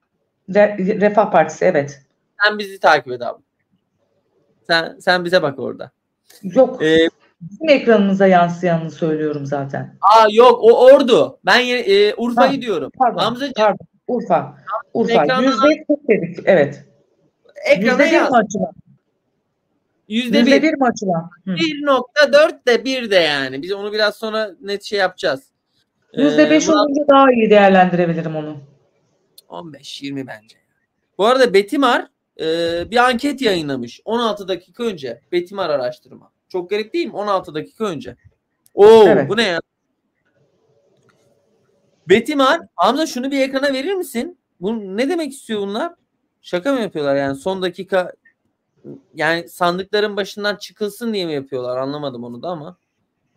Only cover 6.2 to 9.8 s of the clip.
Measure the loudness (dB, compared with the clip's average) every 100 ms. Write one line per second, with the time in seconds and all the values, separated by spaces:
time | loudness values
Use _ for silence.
6.2 | _ _ -2 2 2 0 2 2 2 -2
7.2 | _ _ -20 -6 0 2 4 2 2 2
8.2 | 4 4 2 -2 -2 -2 -4 -6 -4 -2
9.2 | -4 -6 -8 -8 -8 -10